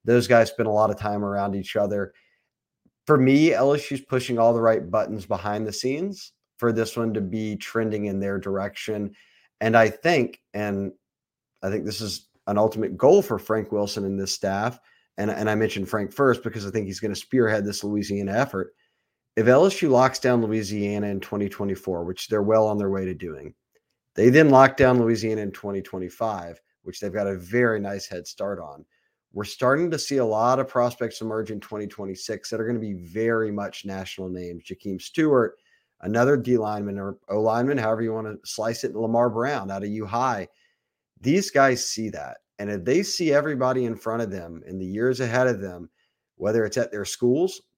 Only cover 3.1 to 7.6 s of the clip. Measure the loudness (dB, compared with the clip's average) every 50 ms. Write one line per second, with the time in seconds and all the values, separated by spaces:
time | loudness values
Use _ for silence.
3.1 | 4 6 6 6 6 6 6 4 4 4 4 4 2 2 0 -4 -8 -8 -6 _
4.1 | -2 -2 -2 -2 0 4 4 4 4 6 4 4 4 2 0 -2 -2 -2 -2 -2
5.1 | -4 -10 -6 -6 -6 -6 -4 -6 -4 -4 -4 -6 -6 -4 -4 -4 -2 -2 -4 -6
6.1 | -8 -10 -16 -20 _ _ _ _ _ _ 0 0 2 0 -2 -2 -2 -4 -2 -2
7.1 | -2 -2 -4 -4 -4 -6 -6 -6 -6 -8